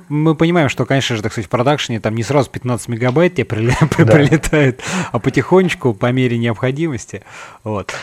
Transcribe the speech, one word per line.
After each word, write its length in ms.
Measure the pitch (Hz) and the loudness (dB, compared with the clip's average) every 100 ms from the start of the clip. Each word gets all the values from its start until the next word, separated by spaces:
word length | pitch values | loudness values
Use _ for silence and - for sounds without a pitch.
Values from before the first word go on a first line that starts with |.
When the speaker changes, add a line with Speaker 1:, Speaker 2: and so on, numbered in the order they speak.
| - | -4
Speaker 1:
мы 260 | 147 160 156 | 0 0 2
понимаем, 340 | 165 175 135 | 2 2 0
что, 160 | - 127 | 0 0
конечно 300 | 135 - 113 | 0 0 -4
же, 80 | |
так 80 | 104 | -4
сказать, 160 | - 101 | -6 -4
в 20 | |
продакшене 500 | 120 127 147 - 113 | 0 0 0 -2 -4
там 140 | 107 | -2
не 80 | 113 | -4
сразу 300 | 113 139 120 | 0 0 0
пятнадцать 360 | - 123 120 - | -4 -4 -4 -4
мегабайт 460 | 117 123 131 175 | -2 0 2 2
тебе 120 | 180 113 | 0 -4
приле-, 280 | 107 117 131 | -2 0 2
<laughs> 160 | 156 - | 2 2
Speaker 2:
Да. 160 | 147 | 4
Speaker 1:
прилетает, 720 | 147 143 156 - 156 139 120 - 185 160 | 6 6 2 2 2 2 0 -6 -6 -4
а 60 | 120 | -4
потихонечку, 760 | 135 139 123 180 185 - 127 104 | -2 -2 4 4 4 0 -2 0
по 160 | 123 | 0
мере 260 | 127 127 117 | 2 0 0
необходимости. 840 | 117 110 127 139 165 120 - 98 - - - - | -2 0 -2 -2 -4 -6 -10 -16 -16 -20 -20 -14
Вот. 280 | 110 104 90 - | -8 -8 -8 -10